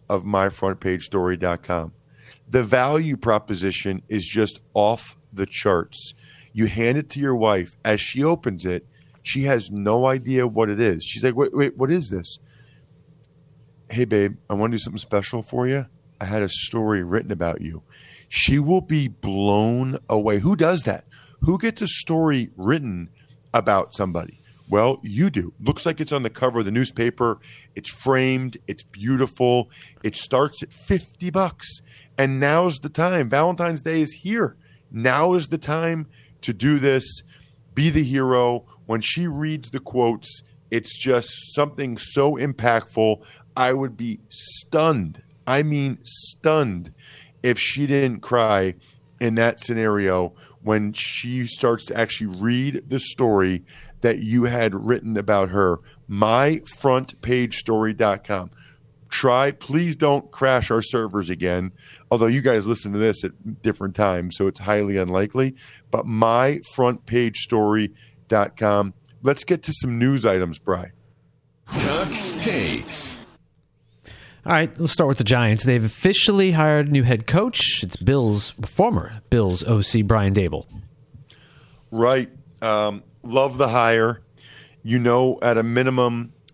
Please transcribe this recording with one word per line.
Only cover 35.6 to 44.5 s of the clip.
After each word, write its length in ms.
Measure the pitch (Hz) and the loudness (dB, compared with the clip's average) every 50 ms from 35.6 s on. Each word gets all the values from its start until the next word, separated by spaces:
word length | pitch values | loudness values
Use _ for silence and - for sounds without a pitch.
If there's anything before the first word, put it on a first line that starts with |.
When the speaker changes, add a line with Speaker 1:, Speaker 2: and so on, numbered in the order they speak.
| - 151 151 160 165 165 165 165 151 - - - - - - _ | -4 -4 -4 -2 -2 -2 -4 -4 -6 -10 -14 -20 -20 -20 -20 _
Speaker 1:
to 100 | - - | -8 -8
do 280 | 113 92 120 147 151 143 | -4 0 2 2 2 4
this. 420 | 131 143 135 131 - - - - - - - - - _ _ _ _ _ - | 4 2 2 2 0 -4 -8 -10 -14 -16 -20 -20 -20 _ _ _ _ _ -2
Be 160 | 135 151 165 | 0 2 2
the 120 | 139 160 147 | 2 2 0
hero. 640 | 123 135 135 135 127 127 123 123 120 120 120 - - - - - | 2 0 0 2 2 4 4 4 2 0 -2 -6 -10 -20 -14 -6
When 140 | - 113 113 | -4 -4 -2
she 260 | 107 - - 160 175 | -2 -2 -4 -2 -4
reads 420 | 170 143 143 151 156 156 147 123 - | -4 -4 -4 -4 -4 -4 -6 -8 -10
the 100 | - 131 | -10 -10
quotes, 640 | - - 120 123 120 117 117 - - - - - - _ _ _ _ - | -10 -4 0 2 2 2 0 -2 -6 -12 -12 -12 -16 _ _ _ _ -6
it's 260 | 113 117 113 - - | -4 -4 -4 -6 -10
just 560 | - - 131 127 120 120 - - - - - - | -6 -2 0 0 0 0 -4 -10 -12 -12 -8 -2
something 440 | 143 147 147 147 - 143 127 117 | -2 -2 -2 -2 -6 -8 -8 -8
so 400 | 107 - - - 143 139 147 151 | -8 -10 -4 0 2 2 2 2
impactful. 840 | 117 127 147 131 - - 123 117 113 - - - 110 110 110 107 - - - - - - _ - | 0 -4 -4 -4 0 2 2 2 2 0 -2 -2 0 2 2 2 0 -4 -16 -20 -20 -18 _ -2
I 180 | 127 127 127 131 | 0 0 2 0
would 220 | 135 135 127 107 | 0 -2 -4 -6
be 240 | 107 120 117 104 104 - - | -8 -8 -6 -8 -8 -12 -16
stunned. 920 | - - - - | -14 -10 -10 -8